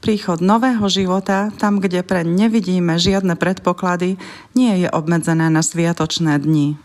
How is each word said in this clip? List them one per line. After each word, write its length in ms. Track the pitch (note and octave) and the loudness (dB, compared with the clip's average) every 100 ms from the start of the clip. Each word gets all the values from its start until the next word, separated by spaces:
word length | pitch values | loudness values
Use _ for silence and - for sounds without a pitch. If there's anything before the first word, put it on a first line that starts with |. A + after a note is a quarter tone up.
príchod 400 | - G#3+ - E3+ | 0 -2 -2 0
nového 400 | F3+ A3 C4 A#3 G3+ | 2 2 2 0 0
života, 560 | G3 F#3 F#3 F#3+ G3 G#3 G#3 | 0 0 -2 0 -2 -2 -2
tam, 240 | G#3+ G3+ | 0 0
kde 240 | F#3+ F3 | 0 -2
pre 160 | F3+ F#3 | -2 -2
nevidíme 800 | E3 F3+ A3+ A3+ F3+ F#3 F3 E3 | 0 2 2 2 0 0 0 0
žiadne 320 | F3+ G3 F#3+ | 2 0 0
predpoklady, 880 | E3+ E3+ F#3 - F3+ F#3 F3+ F3+ F#3+ - - - | 0 -2 0 -2 -2 -2 -2 -2 -4 -10 -20 -4
nie 200 | - B3+ F#3 | 0 2 2
je 80 | F3 | 0
obmedzená 560 | - D#3 E3+ D#3+ D#3+ D#3+ | -2 0 0 2 0 2
na 160 | D#3+ | 2
sviatočné 720 | D#3+ E3 E3+ E3+ D#3+ - E3 D3 | 0 0 -2 0 -2 -2 0 0
dni. 400 | C#3+ D#3+ D3 D3 | 2 2 0 -2